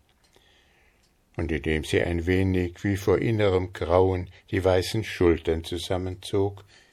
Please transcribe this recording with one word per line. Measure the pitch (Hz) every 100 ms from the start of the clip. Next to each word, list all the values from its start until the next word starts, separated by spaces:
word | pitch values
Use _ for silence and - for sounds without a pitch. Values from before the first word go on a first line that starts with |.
| _ _ _ _ _ _ _ _ _ _ _ _ _ -
Und | 82
indem | 78 80 78
sie | 78 -
ein | - 85 82
wenig | 92 95 92 87 -
wie | 101 95
vor | 101 90
innerem | 120 110 101 92 92
Grauen | - 82 90 95 92 90 - -
die | 98
weißen | 92 92 90 113
Schultern | 101 - 87 80 - 80
zusammenzog, | 80 87 - 92 92 92 - 101 98 98 - - _